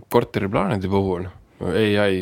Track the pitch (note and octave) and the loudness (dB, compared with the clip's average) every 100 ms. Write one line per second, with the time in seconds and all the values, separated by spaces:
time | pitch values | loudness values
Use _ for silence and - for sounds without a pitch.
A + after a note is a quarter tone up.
0 | - A#2+ A#2+ A2 G2+ B2+ F#3 G#2+ F#2 G2 | 0 0 0 -4 -2 0 0 -2 0 0
1 | G2 F2+ F2+ - - _ F#2 F2 G#2+ G2+ | 2 -2 -6 -12 -20 _ -4 0 2 2
2 | G#2 F#2+ | 2 0